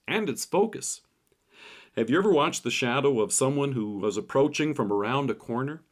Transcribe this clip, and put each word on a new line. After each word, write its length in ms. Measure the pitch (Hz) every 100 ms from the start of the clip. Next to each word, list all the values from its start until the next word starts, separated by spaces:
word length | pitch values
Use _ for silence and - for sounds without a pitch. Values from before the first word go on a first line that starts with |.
| -
and 220 | 190 208
its 160 | 113
focus. 560 | - 175 220 - - - _ _ _ _ _ _ - - - -
Have 120 | 113
you 100 | 151
ever 140 | 208
watched 300 | 175 202 -
the 80 | 123
shadow 500 | - 123 127 139 127
of 120 | 101
someone 400 | - 131 143 139
who 260 | 127 107 101
was 180 | 107 101
approaching 580 | 98 135 143 143 156
from 180 | 147 107
around 360 | 101 104 135 139
a 60 |
corner? 480 | 110 - 117 135 160 _